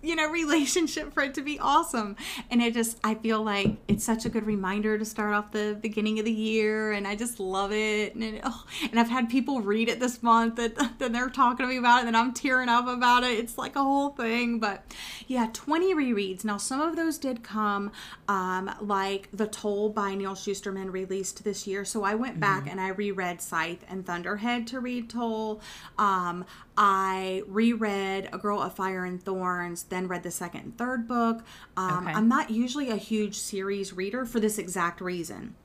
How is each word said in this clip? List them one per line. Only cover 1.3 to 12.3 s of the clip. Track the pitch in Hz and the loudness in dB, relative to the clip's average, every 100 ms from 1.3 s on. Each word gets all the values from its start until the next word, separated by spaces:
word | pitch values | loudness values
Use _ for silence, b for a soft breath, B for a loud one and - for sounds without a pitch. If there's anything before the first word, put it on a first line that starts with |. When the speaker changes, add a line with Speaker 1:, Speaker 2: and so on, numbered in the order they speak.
Speaker 1:
to | 277 | -2
be | 277 294 | -4 -2
awesome. | 175 233 330 247 208 202 B B B | 4 4 4 0 -2 -6 B B B
And | 240 | 2
it | 233 | 4
just, | 233 226 - | 2 0 0
I | 220 220 | -2 0
feel | 226 220 | 2 2
like | 214 202 196 208 - | 2 2 2 0 0
it's | 208 | 0
such | - 226 | 2 0
a | 233 | 0
good | 226 214 | -2 0
reminder | 208 190 202 214 214 | -2 0 0 0 0
to | |
start | 214 - 208 | -2 -2 0
off | 208 208 | 0 0
the | 220 208 208 | -2 -2 -2
beginning | 220 208 214 214 | -4 0 0 2
of | |
the | 214 | 0
year, | 220 220 220 214 214 214 | 0 2 2 2 2 0
and | 208 196 | -2 -2
I | 208 | -2
just | 240 233 | -4 -4
love | 190 190 196 | -2 0 0
it. | 214 214 214 208 | 0 2 2 0
And | 220 | -2
it, | 220 214 | -6 -4
oh, | - 233 - B 294 | -6 -6 -12 B -2
and | 226 | 2
I've | 233 | 2
had | 254 233 | 2 2
people | 254 247 269 | 0 0 0
read | 202 214 233 | 2 2 2
it | 226 | 2
this | 247 240 | -2 0
month | 233 226 226 226 | 4 6 6 0
that, | 233 226 277 | -2 0 -2
<laughs> | - | 0
then | 262 | -2
they're | 233 254 | 0 -2
talking | 254 254 247 254 | 4 4 4 0
to | |
me | 254 | 2
about | 247 247 | 6 6
it, | 240 | 6
and | |
then | 226 | 4
I'm | 240 | 2